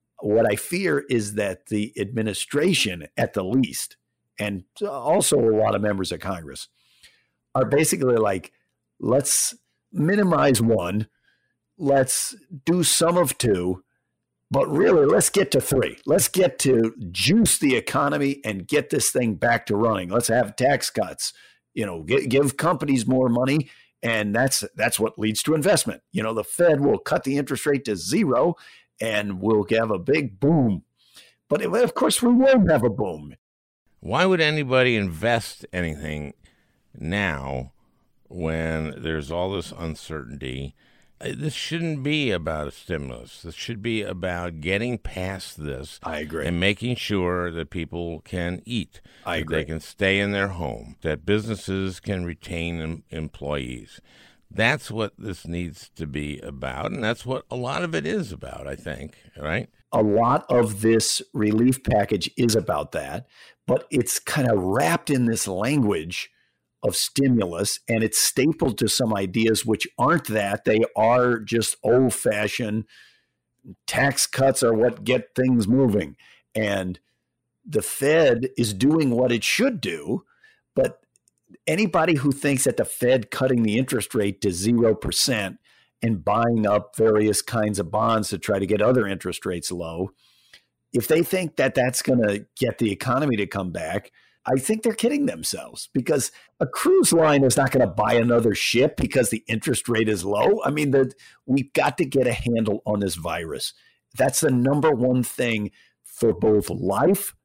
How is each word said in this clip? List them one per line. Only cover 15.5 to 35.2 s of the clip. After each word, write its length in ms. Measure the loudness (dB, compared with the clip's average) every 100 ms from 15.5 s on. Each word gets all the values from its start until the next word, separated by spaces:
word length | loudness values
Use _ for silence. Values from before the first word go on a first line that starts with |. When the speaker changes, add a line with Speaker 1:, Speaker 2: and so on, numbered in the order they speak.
Speaker 1:
to 80 | 2
three. 380 | 2 0 0 -4 0
Let's 220 | 2 2
get 300 | 2 2 2
to 340 | 2 4 2 -2 -10
juice 480 | -4 2 4 4 2
the 180 | 2 0
economy 640 | 0 -2 0 0 -2 -2
and 220 | -6 -8 -2
get 240 | -2 0
this 200 | -2 0
thing 240 | 0 0
back 320 | 0 0 0 0
to 100 | 0
running. 320 | 2 0 0
Let's 200 | -2 2
have 280 | 2 0 0
tax 340 | 2 2 -2
cuts, 420 | -4 -6 -6 -10 -10 -20 _ _
you 100 | -8 -6
know, 180 | -6
gi-, 220 | -2 -2 2
give 300 | 2 2 0
companies 500 | -2 0 0 0 2
more 220 | 2 2
money, 420 | 2 0 0 -2 -12 _ _
and 320 | -4 -2 0
that's, 300 | 2 2 0 -6
that's 240 | -4 -2 0
what 200 | -2 0
leads 240 | -2 -2
to 100 | 0
investment. 480 | 2 2 2 0 -8 _
You 100 | -4
know, 120 | -2
the 100 | -2
Fed 360 | -4 2 4 6
will 180 | 4 2
cut 260 | 0 -2
the 120 | 0 -2
interest 300 | -2 -2 0
rate 180 | 0
to 120 | -2 -4
zero, 580 | -2 0 2 4 2 0 -10 -20 _ -6
and 400 | -2 0 -2 -2
we'll 260 | 2 2 2
have 200 | 0 2
a 80 | 0
big 420 | 0 0 -2 0
boom." 420 | 2 4 4 0 -6 _ _ -20 -20 _ _
But, 140 | -4
of 320 | 0 0 0
course, 260 | 2 0 2
we 120 | 4
won't 380 | 6 6 6 6
have 140 | 4
a 60 | 2
boom. 440 | 0 -4 -6 -14 -20 _ _ _ _ _ _
Speaker 2:
Why 260 | -2 2 4
would 140 | 4
anybody 560 | 2 0 2 4 4 2
invest 680 | 0 -2